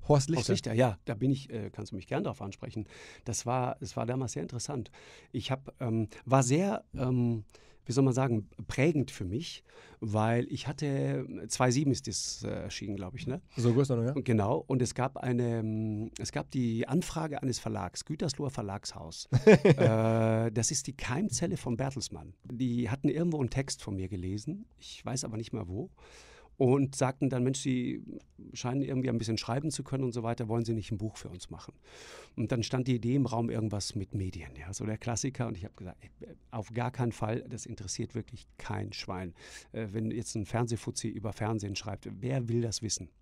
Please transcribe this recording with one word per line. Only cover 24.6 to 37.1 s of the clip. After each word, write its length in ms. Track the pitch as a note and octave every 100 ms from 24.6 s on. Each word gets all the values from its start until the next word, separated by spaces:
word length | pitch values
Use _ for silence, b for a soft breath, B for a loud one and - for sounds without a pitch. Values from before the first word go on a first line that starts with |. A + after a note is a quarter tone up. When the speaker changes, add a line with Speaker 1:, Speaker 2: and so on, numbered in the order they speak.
| A#3 -
Speaker 2:
ich 260 | - - -
weiß 180 | A#2
aber 140 | - A2
nicht 160 | A2+
mehr 140 | A2 F2
wo. 220 | F#2+ F3+ - B B B B B -
Und 360 | B2+ C#3 C#3 -
sagten 340 | C3 - C3+
dann, 140 | B2+ B2
„Mensch, 160 | C#3
Sie 420 | C#3 B2+ B2+ A#2 - - - - -
scheinen 300 | - B2+ C3+
irgendwie 260 | C3+ C3 B2+
ein 80 | A#2
bisschen 200 | A2+ A2
schreiben 340 | - B2 D#3
zu 100 | -
können 200 | C3 C3+
und 80 | C3
so 120 | A#2+
weiter, 260 | A2+ A#2 A2
wollen 160 | A#2 A2+
Sie 80 |
nicht 180 | A2 -
ein 60 | G2+
Buch 180 | G#2+ -
für 140 | -
uns 200 | F2+ -
machen?“ 240 | E2 - - B B B B B -
Und 160 | A2
dann 120 | B2
stand 260 | G#2+ B2+ B2+
die 60 | B2
Idee 200 | A2+ C3+
im 100 | C3
Raum, 240 | A#2 A#2
irgendwas 460 | A#2 G#2+ G2+ - G2+
mit 180 | F#2+
Medien, 380 | G#2 F#2 F2+ - -
ja, 140 | D#2+
so 120 | F#2+ G#2
der 120 | A2
Klassiker. 500 | - A#2 C#3 C3 A#2
Und 80 | G2+
ich 60 |
hab 140 | F#2+ -
gesagt, 200 | F#2 -
„Ey, 80 | - - - - -
auf 220 | A#2 G2+
gar 180 | A#2 A#2+
keinen 220 | B2 A#2